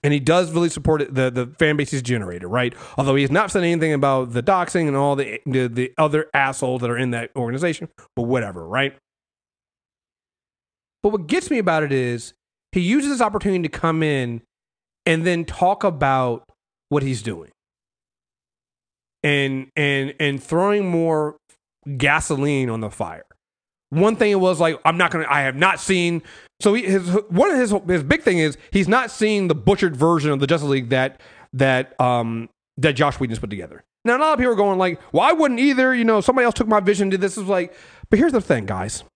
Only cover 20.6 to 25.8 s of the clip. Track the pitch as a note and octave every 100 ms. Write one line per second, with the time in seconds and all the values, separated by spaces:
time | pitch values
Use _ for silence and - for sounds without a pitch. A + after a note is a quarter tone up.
20.6 | F#3+ G#3 F#3+ E3+ E3 D#3 D3+ D3+ _ _
21.6 | _ _ C#3+ C3+ C#3+ D3+ - C#3+ C#3+ C#3
22.6 | B2+ A2+ G#2+ - G2 D#2+ - _ _ _
23.6 | _ _ _ D3 G3+ A3+ G#3+ G3+ F#3 E3
24.6 | E3 D3+ D#3 E3+ E3+ E3 D#3 C#3+ C3+ C3
25.6 | F#3 F3